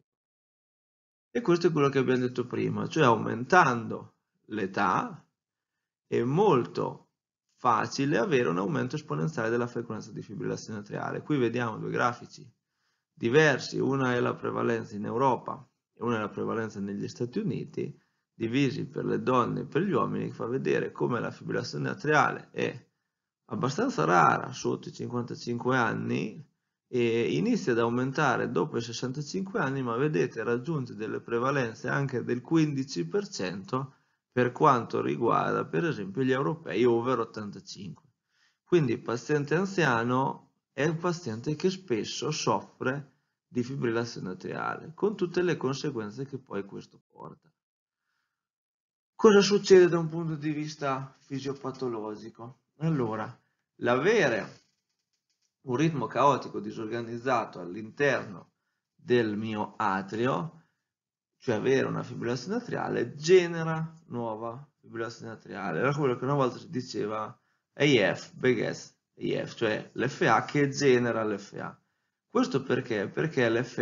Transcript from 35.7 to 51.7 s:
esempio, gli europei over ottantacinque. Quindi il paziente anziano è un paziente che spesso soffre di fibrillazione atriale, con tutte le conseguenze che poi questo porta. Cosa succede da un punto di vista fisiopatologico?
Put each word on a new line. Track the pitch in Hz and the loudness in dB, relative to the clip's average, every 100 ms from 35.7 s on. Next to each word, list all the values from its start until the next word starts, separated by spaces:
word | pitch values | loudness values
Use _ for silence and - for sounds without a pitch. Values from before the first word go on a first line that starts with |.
| 165 170 | -2 -2
esempio, | 127 98 95 | -2 -6 -2
gli | 131 | 0
europei | 127 156 160 - 92 | 0 0 -4 -4 2
over | 123 117 120 123 | 4 4 2 0
ottantacinque. | 110 110 104 98 - - 101 - _ _ _ _ _ _ - | -2 -8 -10 -12 -14 -14 -14 -14 _ _ _ _ _ _ 2
Quindi | 175 131 | 4 4
il | 110 | 0
paziente | - 117 - 147 139 156 | -4 -4 0 0 2 0
anziano | 196 196 147 117 120 127 135 - _ _ _ | 0 2 2 2 2 2 0 -4 _ _ _
è | - 151 | -2 -2
un | 165 | 0
paziente | 180 175 123 110 139 151 | -2 -4 -6 -6 -4 -2
che | 185 | -2
spesso | 190 - 110 - - 135 | -2 -2 -2 -2 -4 -4
soffre | 147 - 110 - - 120 143 139 _ _ _ _ | -2 0 0 -2 -6 -4 -4 -8 _ _ _ _
di | 123 | -4
fibrillazione | 120 139 123 113 117 - 95 | -4 -2 -2 0 -2 -6 -10
atriale, | 92 90 76 57 - - | -8 -8 -6 -4 -6 -10
con | - 202 208 | -2 -2 0
tutte | 175 180 | -2 0
le | 180 147 | 0 0
conseguenze | 131 139 151 120 104 120 139 | -2 -4 -4 -6 -8 -10 -10
che | 127 | -10
poi | - 101 101 | -8 -8 -8
questo | 101 - _ _ | -12 -18 _ _
porta. | - - - _ _ _ _ _ _ _ _ _ _ _ _ _ _ _ _ _ - | -18 -18 -18 _ _ _ _ _ _ _ _ _ _ _ _ _ _ _ _ _ 6
Cosa | 226 202 | 10 10
succede | 190 202 202 190 175 | 8 6 10 10 10
da | 170 | 6
un | 160 | 0
punto | 165 165 156 | -2 -4 -2
di | 151 | -2
vista | 151 151 - 143 131 135 - | -4 -4 -4 -2 -2 -6 -14
fisiopatologico? | - 139 139 135 131 | -10 -6 -6 -6 -8